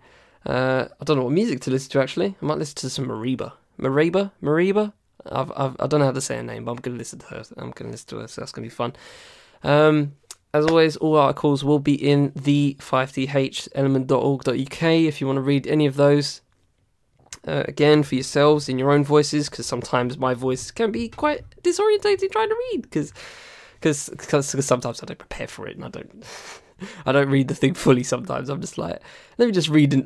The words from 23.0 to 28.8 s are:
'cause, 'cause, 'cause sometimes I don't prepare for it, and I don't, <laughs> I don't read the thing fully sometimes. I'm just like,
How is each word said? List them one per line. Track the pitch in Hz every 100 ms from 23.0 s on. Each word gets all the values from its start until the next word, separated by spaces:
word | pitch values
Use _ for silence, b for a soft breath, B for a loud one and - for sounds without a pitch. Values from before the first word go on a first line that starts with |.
| 139 B B B B B B B
'cause, | 160 143 - -
'cause, | - 147 143
'cause | 135 139
sometimes | 127 123 117
I | -
don't | -
prepare | - - 110
for | - -
it, | -
and | -
I |
don't, | - - 220 -
<laughs> | - - - _ - 196 - 135
I |
don't | 135 139
read | 139 131
the |
thing | 135 135 -
fully | 151 123
sometimes. | 123 123 - 131 135
I'm | 139
just | -
like, | -